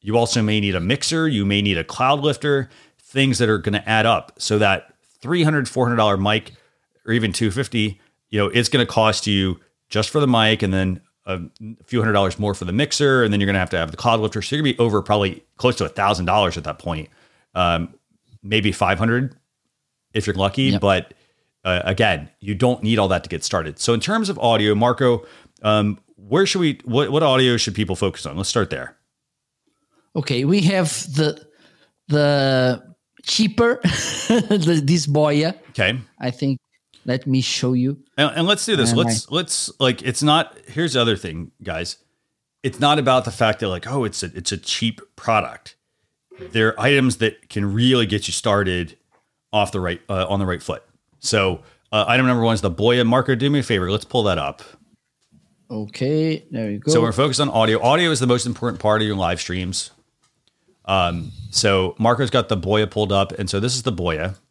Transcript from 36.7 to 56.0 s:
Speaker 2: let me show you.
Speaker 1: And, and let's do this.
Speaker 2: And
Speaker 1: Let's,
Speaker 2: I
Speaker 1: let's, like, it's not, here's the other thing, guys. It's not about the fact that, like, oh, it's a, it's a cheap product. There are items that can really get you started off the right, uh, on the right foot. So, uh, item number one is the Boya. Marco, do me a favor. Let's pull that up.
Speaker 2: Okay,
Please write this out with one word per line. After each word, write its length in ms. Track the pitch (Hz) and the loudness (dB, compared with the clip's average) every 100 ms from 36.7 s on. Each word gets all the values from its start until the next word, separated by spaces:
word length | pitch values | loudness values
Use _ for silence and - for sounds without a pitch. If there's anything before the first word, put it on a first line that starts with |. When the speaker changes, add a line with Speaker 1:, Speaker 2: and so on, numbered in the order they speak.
| _ _ _ | _ _ _
Speaker 2:
let 220 | - 127 139 | -6 -4 0
me 140 | 131 | 0
show 340 | 123 - 123 | 0 -2 0
you. 280 | 127 127 139 _ - | 0 0 -4 _ -2
Speaker 1:
And, 160 | 147 123 | -2 0
and 100 | 170 | 0
let's 200 | 208 - | 0 0
do 80 | |
this. 160 | 196 120 | 0 2
Speaker 2:
And 80 | 117 | 2
Speaker 1:
Let's, 320 | 117 110 - | 0 -2 -2
Speaker 2:
I 40 | |
Speaker 1:
let's, 360 | 147 180 - - - | -6 -4 -6 -6 0
like, 240 | 131 127 | 0 0
it's 200 | 131 120 | -4 -2
not, 360 | 147 156 160 - - | 2 2 0 -10 -14
here's 280 | 127 165 | -6 -2
the 60 | 131 | 0
other 160 | 117 104 | 0 0
thing, 360 | 92 80 87 _ | -4 -10 -12 _
guys. 340 | - 82 87 - _ _ _ _ _ _ | -10 -8 -8 -12 _ _ _ _ _ _
It's 180 | 135 - | -8 -2
not 180 | 147 147 | 0 2
about 260 | 131 131 | 4 2
the 60 | 123 | 0
fact 300 | - 113 107 | 0 0 0
that, 80 | 104 | -4
like, 180 | 90 98 | -6 -6
oh, 180 | 139 | -4
it's 180 | 113 - | -4 -6
a, 40 | 90 | -10
it's 160 | 92 87 | -8 -8
a 80 | 98 | -8
cheap 420 | - - 113 110 - | -6 -4 -4 -4 -16
product. 600 | - - 110 - - - - _ _ _ _ _ - | -10 0 0 0 -10 -20 -20 _ _ _ _ _ -20
There 300 | - 117 110 | -6 2 2
are 120 | - | 2
items 380 | 117 143 131 110 | 2 4 2 2
that 300 | 113 - _ | -2 -2 _
can 240 | - 101 | -6 -2
really 340 | 101 123 131 110 | 0 2 2 2
get 200 | 104 - | -2 -4
you 60 | |
started 640 | - 117 101 95 90 85 - _ _ _ _ _ | -4 0 0 0 -2 -4 -10 _ _ _ _ _
off 180 | 107 101 | -2 -2
the 100 | 101 | -2
right, 200 | 90 87 _ | -6 -8 _
uh, 180 | 95 90 | -6 -2
on 120 | 98 | -2
the 60 | 95 | -2
right 160 | 87 | -4
foot. 200 | - 78 _ _ _ _ | -6 -12 _ _ _ _
So, 420 | - 113 98 87 - _ _ | -4 0 0 -2 -10 _ _
uh, 120 | 107 104 | -2 2
item 180 | 120 127 | 2 2
number 160 | 123 | 2
one 120 | 117 | 2
is 80 | 113 | 2
the 80 | 98 | -2
Boya. 360 | 82 107 123 117 | 0 2 4 4
Marco, 280 | 123 127 | 2 2
do 140 | 127 139 | 0 0
me 120 | 143 | 0
a 20 | |
favor. 280 | 127 104 90 | 0 -2 0
Let's 160 | 104 - | -4 -4
pull 180 | 127 | -2
that 140 | 104 87 | 0 0
up. 240 | 69 71 - - _ _ _ _ _ _ _ _ _ | -4 -8 -18 -20 _ _ _ _ _ _ _ _ _
Speaker 2:
Okay, 720 | 110 104 - | -10 -10 -6